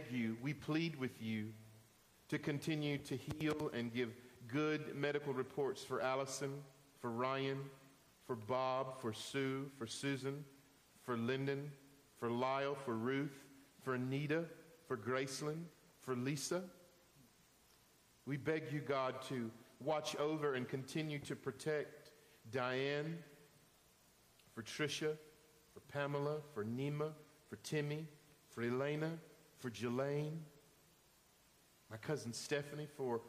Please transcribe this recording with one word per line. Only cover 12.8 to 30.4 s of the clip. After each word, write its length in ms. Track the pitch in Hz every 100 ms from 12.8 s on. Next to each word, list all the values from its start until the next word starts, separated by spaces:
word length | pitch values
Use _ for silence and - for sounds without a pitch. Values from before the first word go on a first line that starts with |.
| 123 113
Ruth, 500 | 120 139 147 - - - - -
for 140 | 135 127
Anita, 500 | 127 135 147 160 165 - - - -
for 100 | 123
Graceland, 640 | 110 131 139 139 151 160 170 - - -
for 140 | 131 123
Lisa. 480 | 131 147 - 180 190 - - - - - - - - - - - - - - - 127
We 120 | 143
beg 340 | 147 156 127
you, 80 | 147
God, 420 | 127 135 131 120 -
to 200 | 131 113 - - -
watch 360 | 139 151 151 -
over 380 | 147 156 147
and 140 | 131 120
continue 520 | 135 131 160 156 143
to 160 | 143 139
protect 760 | 135 - 156 151 - - - - - - 113
Diane, 640 | 127 123 131 139 147 160 170 - - - - - - - - - - - - -
for 100 | 117
Tricia, 540 | 110 - 147 - 156 156 - - - - -
for 60 | - -
Pamela, 460 | 143 143 143 147 151 147
for 100 | 107
Nima, 480 | 107 123 143 147 156 151 - - -
for 80 | -
Timmy, 500 | - 151 147 151 160 - - - -
for 140 | -
Elena, 480 | 117 123 143 151 160 165 - - - -
for 100 | 127
Jelaine, 680 | 104 120 123 143 147 151 160